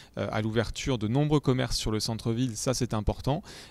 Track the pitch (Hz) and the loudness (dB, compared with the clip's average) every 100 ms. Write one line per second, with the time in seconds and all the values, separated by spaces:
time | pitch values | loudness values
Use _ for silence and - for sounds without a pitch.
0 | - - 101 110 110 113 104 - - 123 | -12 -6 -2 0 0 2 0 -2 -2 0
1 | 107 131 151 147 - 127 123 - 117 107 | 2 2 4 4 4 2 2 -2 0 0
2 | - 110 120 117 131 107 131 123 123 110 | -2 -2 0 0 0 -2 -2 0 0 0
3 | 104 - - 160 - - - | 0 0 0 -2 -4 -16 -14